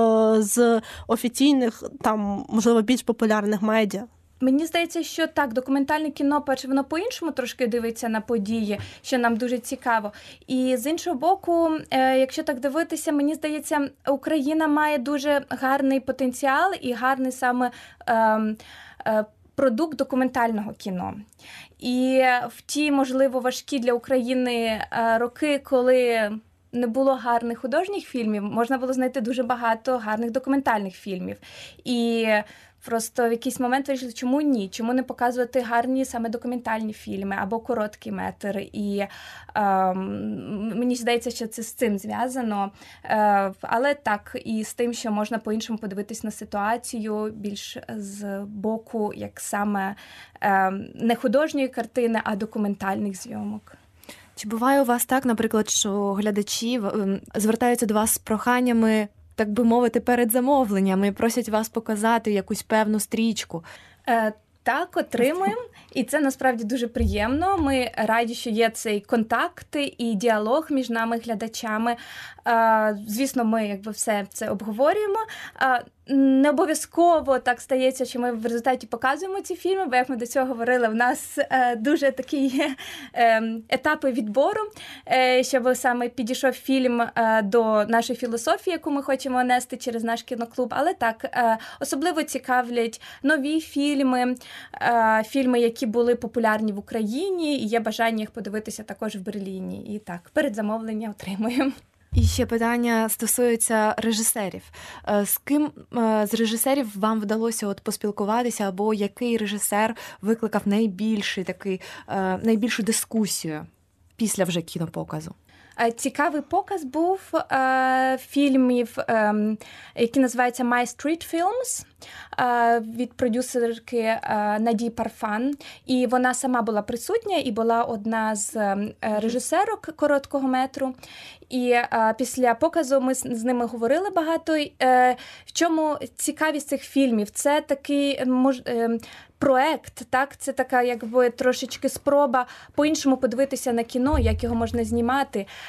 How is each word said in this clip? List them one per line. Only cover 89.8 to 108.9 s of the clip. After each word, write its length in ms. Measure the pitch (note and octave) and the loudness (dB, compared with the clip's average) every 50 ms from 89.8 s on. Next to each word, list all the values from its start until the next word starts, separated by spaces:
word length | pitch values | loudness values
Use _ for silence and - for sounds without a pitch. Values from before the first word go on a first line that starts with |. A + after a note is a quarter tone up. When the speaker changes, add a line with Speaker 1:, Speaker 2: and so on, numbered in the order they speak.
| - B3 A3+ A3+ A3+ | -6 -6 -4 -2 -2
Speaker 2:
наш 180 | A3+ A3+ A#3 | -2 -4 -4
кіноклуб. 460 | - - - A3 A#3 A#3 - - B3+ A3+ - | -6 -8 -6 -6 -6 -6 -4 -4 -4 -2 0
Але 180 | - C#4+ E4+ F#4+ | 0 0 0 0
так, 300 | - B3 A3+ A3 - - | 0 -2 -2 -2 -4 -8
е, 340 | - - - A#3+ A3+ A3 A3 - - - - | -6 -2 2 2 2 2 0 -2 -12 -10 -8
особливо 420 | - - E4 C4+ D4 F4+ D#4+ D#4+ | -6 -4 -4 -2 0 0 0 0
цікавлять 800 | D4+ D4+ - C4 - - B3+ B3+ B3 A#3 A#3+ A#3+ A3+ A3+ A3+ - - - - - | -2 -2 -4 -6 -2 0 0 0 0 0 0 -2 -2 -2 -4 -10 -18 -20 -10 -2
нові 380 | - C#4 D#4 D4+ C4 D4 D#4 D#4+ | 0 2 2 2 2 0 -2 -2
фільми, 760 | D#4 - - C#4+ C#4 D4 D4 C#4 C#4 C4 B3+ B3 B3 B3 B3+ B3 - - - - - - - - | -2 -2 -2 0 0 2 2 2 2 2 2 2 0 0 -2 -6 -10 -18 -20 -20 -20 -16 -10 -4
е, 420 | - - A#3+ A#3 A3+ A3 A3 A3 G#3+ A3 | 0 2 2 4 4 4 4 2 0 0
фільми, 320 | - C#4 C4 B3+ B3 A#3+ | 0 0 2 2 4 4
які 260 | A#3+ A#3 A#3 - C4+ | 2 2 0 0 -4
були 280 | A3+ G#3 A#3+ A#3 A#3+ A#3+ | -2 0 2 2 2 2
популярні 580 | A#3+ - A3+ - B3 A3+ A3 G#3+ G#3+ A3 G#3+ | 0 -2 -4 -2 0 2 2 2 2 0 -2
в 60 | G3 G3+ | -4 -4
Україні, 800 | G3 - A3+ A3+ A3 G3+ A3+ C#4 F#4 G4+ F#4 F4 E4 D4 D4 C4 | -8 -6 -4 -4 -4 -2 -2 -2 -2 -2 -2 -2 0 0 0 -2
і 80 | A3+ | -2
є 140 | G#3 A3+ A#3 | 0 -2 -2
бажання 400 | A3 A3+ A3 - A3+ A3+ A3+ A3 | -2 -2 -2 0 0 0 0 -2
їх 100 | G#3+ G#3+ | -6 -6
подивитися 520 | - A#3 G3 G3+ G3 G#3+ G#3+ - G#3+ - | -10 -10 -10 -6 -6 -8 -8 -8 -12 -12
також 340 | G#3+ - G3+ - A3+ G#3+ G#3+ | -12 -12 -10 -8 -8 -8 -6
в 40 | G3 | -8
Берліні. 760 | F#3 G#3+ G#3 G#3 G3 G3 F#3+ F#3 F#3 F#3 F#3 G3+ - - G#3 | -10 -8 -8 -8 -8 -8 -8 -8 -8 -8 -10 -10 -10 -10 -10
І 40 | G#3 | -10
так, 320 | - - F3 F3 - - | -10 -10 -12 -12 -10 -4
передзамовлення 800 | - D4+ D#4 C#4+ G#3 A3 G#3+ G#3 A3 A3+ A3 A3 A3 G#3+ A3+ G#3+ | -2 0 0 0 -2 -2 -4 -2 -2 -4 -4 -6 -6 -6 -6 -8
отримуємо. 640 | G#3 - - F#3 G3 F#3+ G#3+ A3+ B3 C4 C4+ C4+ C4 - _ _ _ _ _ - | -10 -10 -10 -8 -6 -4 -2 -2 0 0 0 0 -2 -6 _ _ _ _ _ -2
Speaker 3:
І 100 | - - | 2 4
ще 240 | - - - - A#3+ | 4 4 4 2 0
питання 640 | G#3+ A#3 A3+ A3+ A#3 A#3+ A#3+ A#3+ A#3+ A#3 A3+ A3 A3 | 0 0 0 0 2 2 2 2 2 2 2 2 0
стосується 880 | - - A#3 A3 - - B3 A#3+ A#3 A3+ - - A3+ A3 G#3+ G#3+ - | -2 -2 -2 -2 0 2 2 2 2 2 0 0 2 2 2 2 0
режисерів. 680 | - G#3+ A3+ A3 G#3 A3+ - - A#3 G3+ F3+ - - - - - - - - - - - - | 0 0 0 0 0 0 -2 -2 -2 -4 -6 -6 -10 -16 -18 -20 -20 -18 -18 -16 -10 -4 0
Е, 180 | G#3 G#3 G3+ | 0 2 2
з 120 | F#3+ - - | 0 -2 -4
ким, 320 | - - C#4+ D4 D4+ C#4+ - - - - - | -2 0 2 2 2 0 -4 -10 -14 -6 -2
е, 300 | A#3+ A3+ A3 A3 G#3+ G#3+ | 0 2 2 4 2 2
з 80 | G3+ A#3 | 0 0
режисерів 640 | A3+ A#3 G#3+ A3+ A3+ - C4 C4+ C#4+ C4 G#3+ G#3 G3 | 0 0 0 0 0 0 2 2 0 0 -4 -4 -2
вам 220 | G3 G#3+ A3+ A3 | 0 0 0 0
вдалося 460 | G#3+ G3+ G#3+ A3 A3+ A#3 A3+ - A3 | -2 -2 -2 0 0 -2 -2 -2 -4
от 140 | G3+ G3 - | -4 -4 -4
поспілкуватися, 880 | - A3 G3+ - - G#3 G3+ - G#3 G3 A3 A#3+ B3 A#3+ A3 - G#3 G3 | -6 -6 -6 -4 -4 -4 -2 -2 -2 0 0 0 0 -2 -2 -2 -4 -4
або 260 | F#3 F#3 G#3 A3 | -2 0 0 0